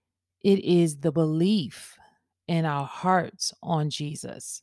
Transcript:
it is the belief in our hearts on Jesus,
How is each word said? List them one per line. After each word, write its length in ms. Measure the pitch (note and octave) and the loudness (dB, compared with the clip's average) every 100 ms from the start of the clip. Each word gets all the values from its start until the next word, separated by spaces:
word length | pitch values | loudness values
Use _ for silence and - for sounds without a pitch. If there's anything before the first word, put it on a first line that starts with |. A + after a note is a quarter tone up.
| _ _ _ _ | _ _ _ _
it 220 | G3+ G3 | 2 2
is 360 | - F3 E3 C#3+ | 4 4 4 2
the 120 | D#3+ | -2
belief 840 | D3+ D#3 D#3 F3+ G#3+ B2 - - - _ _ _ _ - | 2 2 2 2 2 0 -8 -20 -20 _ _ _ _ -4
in 160 | E3+ | -2
our 220 | D#3+ C#3+ C3+ | 0 -2 -6
hearts 640 | - F#3 F#3 - - - - | -4 0 2 0 -6 -8 -8
on 280 | F3+ D#3+ D3+ | -4 -2 -2
Jesus, 720 | - D3 D3 - - - - | -4 -8 -8 -12 -12 -14 -16